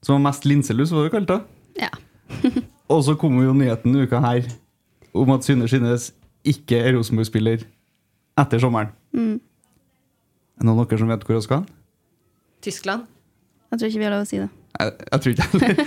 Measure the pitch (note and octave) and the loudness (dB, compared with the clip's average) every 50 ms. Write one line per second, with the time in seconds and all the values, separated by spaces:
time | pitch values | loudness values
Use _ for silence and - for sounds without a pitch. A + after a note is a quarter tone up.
0 | - - C#3 C#3 C#3 C#3+ C#3 - - C#3+ C#3+ C#3+ C3+ - A2 A#2 C#3+ E3 E3+ D#3 | -2 0 2 2 2 2 0 0 0 2 2 2 2 0 0 0 0 0 0 0
1 | D3+ D#3+ G3 A3 G3 E3 F3+ G#3+ G#3+ - - _ _ _ - - - - - - | 0 0 0 -2 -2 0 -2 -4 -4 -8 -20 _ _ _ -10 -8 -8 -8 -10 -12
2 | - _ _ _ _ - - - - B3+ - B3+ - - _ _ _ - C#3+ D#3+ | -20 _ _ _ _ -16 -10 -2 -2 -2 -2 -2 -8 -10 _ _ _ 0 0 2
3 | C#3 C#3 D3+ D3 D#3+ D#3 B2+ B2+ C3 C3 C3+ C#3 C#3 B2 A2+ A#2 - A#2+ B2+ C#3 | 2 2 0 0 2 2 2 4 4 4 4 4 2 2 0 -2 0 0 2 2
4 | C3+ B2+ B2+ A#2+ B2 A#2+ A#2+ B2 B2 A#2+ A#2+ - _ _ _ _ _ _ _ _ | 2 0 0 0 0 2 0 0 -2 -4 -8 -16 _ _ _ _ _ _ _ _
5 | _ _ - F#2 C3+ B2+ C3+ C3 C3 - C#3+ B2 A#2 A2+ B2 C3+ A#2+ A#2 A#2+ A#2+ | _ _ -2 0 2 2 2 2 2 0 0 2 2 2 2 2 2 2 0 -2
6 | - - - _ _ _ _ _ - D3+ D3 - - - A#2+ A#2 A#2+ C3 B2+ B2 | -4 -8 -16 _ _ _ _ _ -2 -2 -2 -2 -2 0 0 2 2 2 2 2
7 | A2+ A2 - A2 A2+ A2 - A2 A2 A2+ A2+ A2+ A2+ - _ _ _ _ _ _ | 0 0 0 -2 -2 0 0 0 0 0 0 -2 -4 -10 _ _ _ _ _ _
8 | _ _ _ _ _ _ - - C#3 - - A#2 B2 B2+ A#2 A2 G#2 G#2 - _ | _ _ _ _ _ _ -2 -2 0 0 0 0 0 0 0 -2 -4 -6 -8 _
9 | _ _ - - A#3 A3 G#2+ A#3+ _ _ _ _ _ _ _ _ _ _ _ _ | _ _ -6 -4 -4 -4 -4 -6 _ _ _ _ _ _ _ _ _ _ _ _
10 | _ _ _ _ _ _ _ _ _ _ _ - - A2+ A2+ A2+ A#2+ - A2 G#2+ | _ _ _ _ _ _ _ _ _ _ _ -2 0 2 2 2 0 0 0 0
11 | A2 A2+ A#2 G2+ - - A2+ A2+ G#2+ - C3 D3 G3 - - _ _ _ _ _ | 0 0 -2 -4 -4 -2 -2 -2 -2 -2 -2 -4 -4 -6 -12 _ _ _ _ _
12 | _ _ _ _ _ _ _ _ _ _ _ _ - - - - - G3 G3 A#3 | _ _ _ _ _ _ _ _ _ _ _ _ -12 -12 -10 -8 -6 -6 -6 -6
13 | A#3+ - _ _ _ _ _ _ _ _ _ _ _ - - A#3 A#3 A3 A3 G#3+ | -8 -12 _ _ _ _ _ _ _ _ _ _ _ -8 -6 -4 -4 -4 -2 -2
14 | G#3+ G#3 G#3 G3+ G#3 G3+ - G3 G3 G3+ - - - _ - - - A2 - - | -2 -2 -2 -2 -4 -4 -4 -6 -6 -6 -10 -14 -20 _ -6 -4 -4 -4 -6 -8
15 | - - - C#3 - B2+ A#2+ - - - - F#3 - - F#3+ - D4+ | -8 -2 -2 0 0 0 0 0 0 2 2 4 4 4 2 0 0